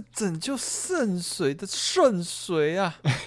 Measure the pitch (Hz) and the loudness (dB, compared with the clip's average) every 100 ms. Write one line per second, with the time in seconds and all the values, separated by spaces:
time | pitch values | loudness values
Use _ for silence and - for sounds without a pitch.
0 | 214 - 202 160 262 269 - - - 359 | -8 -4 -2 -2 -4 -4 -4 -6 -2 0
1 | 233 180 175 - 147 147 196 - - 370 | 0 0 -4 -2 -2 -2 -6 -4 0 6
2 | 285 185 170 - - 165 151 175 190 - | 6 6 -2 -6 -2 2 2 2 -2 -2
3 | 151 127 | 0 0